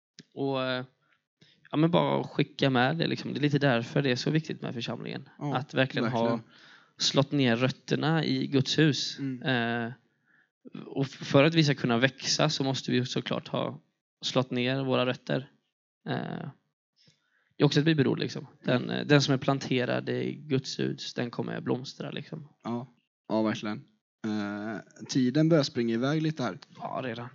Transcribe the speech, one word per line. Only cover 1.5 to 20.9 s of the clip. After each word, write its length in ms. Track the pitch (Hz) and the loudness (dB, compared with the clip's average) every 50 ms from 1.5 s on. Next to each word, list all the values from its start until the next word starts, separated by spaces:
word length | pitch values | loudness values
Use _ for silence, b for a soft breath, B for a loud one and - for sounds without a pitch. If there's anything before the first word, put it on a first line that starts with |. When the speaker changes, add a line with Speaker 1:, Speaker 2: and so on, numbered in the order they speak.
| b b b - | b b b -4
Speaker 1:
ja, 60 | - | 2
men 140 | 143 160 165 | 2 4 4
bara 340 | 175 165 147 139 139 135 127 | 6 4 4 4 2 0 -2
skicka 460 | - - - 143 - - - 143 135 | -2 0 0 0 0 0 0 0 2
med 260 | 131 123 123 131 160 | 4 4 4 2 2
det, 100 | 165 - | 0 0
liksom. 260 | 131 135 - - 120 123 | -2 -2 -4 -4 -6 -4
Det 60 | 127 | 0
är 40 | 143 | 0
lite 160 | 147 139 143 | 2 2 4
därför 440 | 143 143 120 117 117 - - 151 139 | 4 4 2 2 0 0 0 0 2
det 80 | 139 | 2
är 60 | 123 | 0
så 140 | 123 - 151 | 0 0 0
viktigt 320 | 151 160 156 - 127 - - | 0 0 -2 -2 -8 -8 -8
med 120 | 120 - | -8 -8
församlingen. 540 | 117 113 - 117 117 113 113 117 127 135 131 - - | -6 -8 -8 -8 -8 -8 -10 -10 -12 -12 -16 -14 -10
Speaker 2:
Ja, 180 | 143 147 135 | -6 -4 -4
Speaker 1:
Att 180 | 127 139 - - | -4 -4 -4 0
verkligen 340 | 135 131 131 - 120 117 113 | 0 0 0 0 -2 -2 0
ha 140 | 117 113 117 | 0 2 2
Speaker 2:
verkligen. 200 | 117 117 113 - b b b b b b b b b b - | 2 0 -2 -4 b b b b b b b b b b -4
Speaker 1:
slått 340 | - - - 143 135 - 147 | -2 2 2 2 2 2 2
ner 240 | 143 135 120 113 | 2 4 4 4
rötterna 680 | 117 131 131 131 - _ - 139 127 135 151 165 160 147 | 4 2 0 0 -2 _ -4 -2 0 0 0 2 2 2
i 220 | 127 131 131 143 | 0 0 0 -2
Guds 320 | 143 143 135 135 - - - | 0 2 2 2 2 4 4
hus. 400 | 156 156 123 - - - - - | 4 4 4 2 -2 -6 -6 -6
Speaker 2:
Mm. 240 | 139 135 131 120 - | -6 -6 -6 -4 -2
Speaker 1:
Eh, 500 | - 131 120 117 117 117 120 117 113 127 - _ _ _ _ _ _ _ _ _ _ _ _ _ - - - - | 0 0 0 0 0 -2 -2 -4 -4 -8 -12 _ _ _ _ _ _ _ _ _ _ _ _ _ -16 -14 -14 -14
och 180 | - - - 135 | -6 -2 -2 -2
f-, 220 | 131 - - - | -2 -2 -8 -6
för 180 | - - 139 139 | 4 6 6 6
att 100 | 165 165 | 6 6
vi 100 | 165 156 | 4 4
ska 100 | 143 135 | 4 2
kunna 240 | - - 127 117 117 | 0 0 0 2 4
växa 520 | 131 131 - - - - - - 151 156 | 4 2 2 -2 -2 -2 0 2 2 0
så 140 | 156 - 135 | 0 0 0
måste 260 | 135 131 - - - | -2 -2 -2 -2 0
vi 160 | 123 123 123 | 0 0 0
såklart 420 | 127 - 120 - - 123 117 - - | 0 -4 -4 -4 -4 -4 -6 -4 -6
ha 320 | - 127 127 123 120 147 - _ _ _ _ _ _ _ - | -4 -4 -4 -4 -6 -10 -16 _ _ _ _ _ _ _ -8
slått 280 | - - 170 156 131 | -2 0 0 0 0
ner 340 | 127 123 120 127 131 135 135 | -2 -2 0 0 0 0 0
våra 220 | 131 127 123 123 | 2 2 2 2
rötter. 440 | 127 123 - - - 147 135 131 - _ _ _ _ _ _ _ _ _ _ _ - | 0 0 -4 -4 -4 -4 -2 -4 -6 _ _ _ _ _ _ _ _ _ _ _ -6
Eh, 400 | 131 64 - - 50 50 - 139 - _ _ _ _ _ _ _ _ _ _ _ _ _ _ _ _ _ _ _ _ | -6 -4 -4 -6 -8 -8 -10 -10 -12 _ _ _ _ _ _ _ _ _ _ _ _ _ _ _ _ _ _ _ _
det 60 | - 143 | 2 4
är 20 | |
också 140 | 147 - 147 | 4 6 4
ett 60 | 143 | 4
bibelord, 320 | 160 160 147 131 117 113 - | 4 4 4 4 2 2 0
liksom. 280 | - - - - 143 - - _ - | -2 -4 -6 -8 -12 -12 -18 _ -2
Den, 180 | - 131 123 127 | 0 0 0 0
Speaker 2:
Mm. 60 | 113 | -2
Speaker 1:
eh, 160 | 120 127 120 | -4 -4 2
den 160 | 123 147 143 135 | 4 4 4 6
som 120 | 143 139 | 4 0
är 40 | 131 | 0
planterad 680 | - - 139 135 - - 131 123 123 127 127 127 131 131 | 0 0 -2 -2 -2 -2 -2 -2 0 0 -2 -2 -2 -4
i 260 | 123 123 127 127 131 | -4 -4 -4 -4 -6
Guds 440 | - 147 151 - - 131 - - - | -8 -6 -2 -2 -2 -2 -4 -6 -4
hus, 360 | - 64 | -4 -4